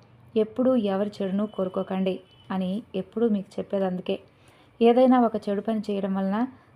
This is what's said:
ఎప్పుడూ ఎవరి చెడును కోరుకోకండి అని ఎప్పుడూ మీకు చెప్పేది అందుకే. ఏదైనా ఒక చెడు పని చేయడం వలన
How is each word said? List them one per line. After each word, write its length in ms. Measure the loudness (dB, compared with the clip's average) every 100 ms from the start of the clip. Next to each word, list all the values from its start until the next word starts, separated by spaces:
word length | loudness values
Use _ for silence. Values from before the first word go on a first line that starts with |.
| _ _ -4 -2
ఎప్పుడూ 400 | -2 0 2 2
ఎవరి 340 | 2 0 -2 -4
చెడును 240 | -4 -2 -4
కోరుకోకండి 720 | -4 -4 -4 -4 -2 -2 -4 -10 _ -8
అని 320 | -6 -4 -6 -8
ఎప్పుడూ 340 | -10 -6 -2 0
మీకు 220 | 0 -4 -10
చెప్పేది 260 | -4 -2
అందుకే. 320 | -2 -4 -4 -6 -8 _ _ _ _ 2
ఏదైనా 380 | 4 6 6 6
ఒక 160 | 4 0
చెడు 240 | -4 -4
పని 200 | -2 -4 -4
చేయడం 240 | -4 -2
వలన 320 | -2 -2 -2 -4 -8 _